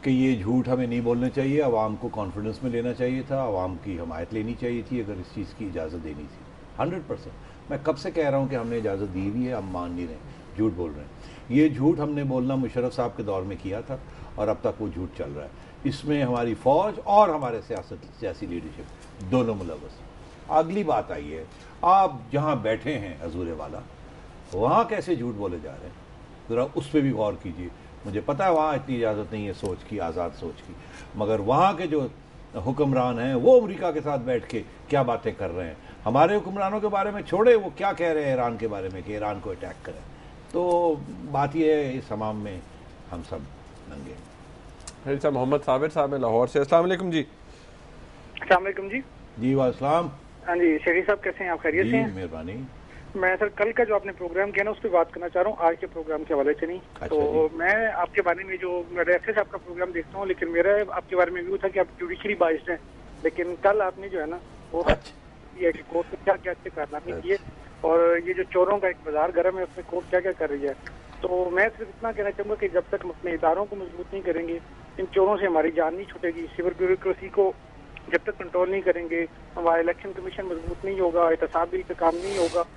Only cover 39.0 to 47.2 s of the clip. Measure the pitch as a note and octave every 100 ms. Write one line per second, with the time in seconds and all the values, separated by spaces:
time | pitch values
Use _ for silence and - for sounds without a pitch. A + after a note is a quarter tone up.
39 | F#2 G#2+ G#2 G2+ G#2+ F#2 F2+ F2 - -
40 | - - - - - E3+ F3+ F3 F3 D3
41 | - - - C#3 C#3+ D3+ D#3 D3+ C#3 C3
42 | - G#2+ G#2+ G#2+ G#2 F#2 - - - -
43 | - F2 D#2+ E2 C#2 - - - - D2
44 | C2+ - - - - - - - - -
45 | C#3 C#3 D3+ C3+ C3 C#3+ C#3+ C3 D3+ D#3
46 | C#3 C#3 B2 A2+ B2 D3 C#3 E3+ F3 F#3
47 | F#3 D#3+